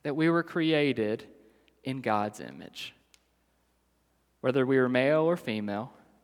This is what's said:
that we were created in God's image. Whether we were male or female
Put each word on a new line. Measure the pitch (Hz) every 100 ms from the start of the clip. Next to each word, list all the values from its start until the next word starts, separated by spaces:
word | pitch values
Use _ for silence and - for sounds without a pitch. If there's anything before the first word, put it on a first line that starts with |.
that | 151 143
we | 160
were | 170
created | 165 175 160 151 147 117 107 117 - - _ _ _ _
in | 131 131
God's | 117 107 104 104
image. | 62 69 85 - - _ _ - _ _ _ _ _ _ _ _ _ _ _ _
Whether | 131 135 127
we | 135
were | 127
male | 127 135 156
or | 160 175
female | - 107 104 101 127 - _ _